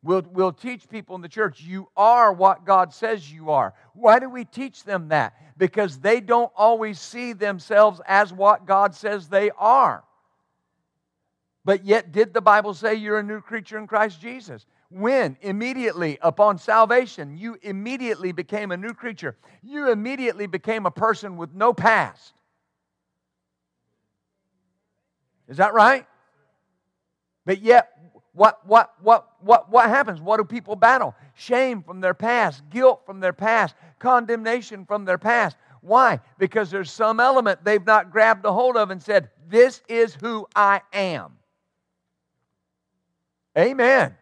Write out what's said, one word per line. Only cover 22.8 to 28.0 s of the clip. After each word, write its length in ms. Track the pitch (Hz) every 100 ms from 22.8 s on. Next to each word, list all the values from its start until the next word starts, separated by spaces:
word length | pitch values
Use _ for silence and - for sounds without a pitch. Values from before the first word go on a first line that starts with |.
| _ _ _ _ _ _ _ _ _ _ _ _ _ _ _ _ _ _ _ _ _ _ _ _ _ _ _
Is 120 | 139
that 140 | 202
right? 340 | 220 214 269 - _ _ _ _ _ _ _ _ _ _ _ _ _ -
But 160 | 190
yet, 280 | 214 240 - _